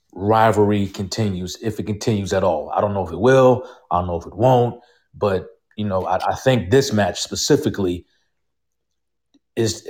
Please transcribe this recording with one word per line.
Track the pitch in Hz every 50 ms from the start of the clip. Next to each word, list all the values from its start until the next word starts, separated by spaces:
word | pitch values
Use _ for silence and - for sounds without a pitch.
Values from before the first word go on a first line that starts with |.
| _ _ _
rivalry | 87 95 104 110 110 110 113 104 104 104 101 104 101 98
continues, | 95 - - 101 90 - - 113 104 95 87 92 87 - - -
if | 113 107 -
it | 92
continues | 104 107 98 - 123 110 101 101 90 98
at | 95 95
all. | 92 82 76 73 76
I | 76 90
don't | 107 104 101
know | 98 90
if | 80 82
it | 87
will. | 104 123 135 135 131 127 123 107 - - - - _ _
I | 80 95
don't | 95
know | 90 87
if | 82 -
it | - -
won't. | 90 117 127 131 123 120 117 120 - _ _ _ _ _ _ _
But, | - 104 101 95 92 - - - _ _ _ _
you | - 104
know, | 104 95 95 90
I, | 82 92 95 - 98 95
I |
think | - - 131 131 117 92 90
this | 117 139 131 - 110
match | 104 98 90 - -
specifically | - - 104 - - - - - - 110 - - 98 90 87 87 - _ _ _ _ _ _ _ _ _ _ _ _ _ _ _ _ _ _ _ _ _ _ _ _ _ _ _ _ _ _
is, | - 113 107 - - -